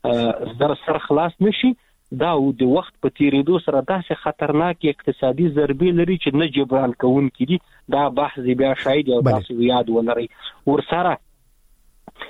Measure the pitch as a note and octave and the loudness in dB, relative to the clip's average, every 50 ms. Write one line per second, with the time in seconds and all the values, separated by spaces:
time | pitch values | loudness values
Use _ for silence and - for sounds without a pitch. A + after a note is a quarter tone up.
0 | - B2 A#2+ A#2+ A#2 A2+ - - - G#2+ A#2 B2 D3 D3+ C3+ - - - D3+ D#3 | -2 0 0 2 2 0 -2 -2 -6 -10 -4 -2 -2 -2 -2 -2 -4 -4 -4 -4
1 | - - C#3+ D3+ E3+ E3 - - F#3 G#3+ F#3+ - - C4 A#3+ - _ _ _ _ | -2 0 0 0 0 -2 -2 0 0 0 2 2 0 0 0 -2 _ _ _ _
2 | _ _ C3+ B2+ D3+ F3 E3 C#3+ C3+ C#3 C3 A2+ C3 B2 C#3 F3+ F3+ - - _ | _ _ -6 -4 -2 0 2 2 2 0 0 2 2 2 2 2 0 -4 -8 _
3 | - C3 - - D3 C#3+ C#3 C#3 C#3 D#3+ F#3 E3 - D#3 C#3+ C3+ B2+ - F#3+ F#3 | -4 -4 0 0 2 2 2 2 2 2 0 0 0 0 0 0 0 0 -4 -4
4 | E3+ - D#3+ - - D3+ - - D3+ D3+ D3 D3+ E3+ F3+ E3+ - - D3 - - | -4 -6 -8 -6 -4 -6 -4 -4 -4 -2 0 0 0 0 -2 -2 -2 -2 -2 -2
5 | - C#3+ - - C3+ C3 C3 C#3+ F3 E3 C#3 D3+ D3 C#3 C#3 C3+ F3+ F#3 F3 E3+ | -4 -6 -4 -2 -2 -2 0 0 0 0 2 0 0 0 0 0 0 2 2 2
6 | E3+ F3+ F#3+ E3+ - D3+ C3+ D3+ E3+ D3+ B2 C#3 C#3 A#2+ C3 C3+ C3+ B2 A#2 - | 2 0 -2 -2 -2 -2 0 0 0 0 -2 -2 -2 0 0 0 0 0 -2 0
7 | B2+ B2+ C3 C#3 C#3 B2+ - - B2+ C#3+ F#3 F3 - _ _ _ _ - C#3 C#3 | 0 2 2 2 2 0 -2 -4 -2 -2 -2 -2 -4 _ _ _ _ -4 -2 0
8 | C#3+ C3+ B2 C#3 C#3+ C3+ - C#3 B2 B2+ B2+ B2 C3+ C3+ C3 - - C#3 C#3 D3+ | 0 0 0 -2 -4 -4 -6 -4 -2 -2 0 2 0 0 0 -2 -2 0 0 0
9 | C#3+ C3 B2 A#2+ B2 B2+ B2+ B2+ - - B2 A#2 A#2+ B2 B2 B2 A#2 A2+ A2+ A2+ | 0 0 0 2 2 2 0 0 -2 -6 -2 0 2 2 2 2 0 2 0 0
10 | A2+ A#2+ A#2+ A#2 A#2 - - - - - - - _ C#3 C#3+ D3 - - D#3+ F3 | 0 0 -2 -2 -4 -6 -12 -18 -20 -20 -20 -4 _ 0 0 0 0 -2 -2 0
11 | F3+ F3 C#3+ - _ _ _ _ _ _ _ _ _ _ _ _ _ _ _ _ | 0 0 -2 -4 _ _ _ _ _ _ _ _ _ _ _ _ _ _ _ _
12 | _ - - - - | _ -20 -20 -18 -18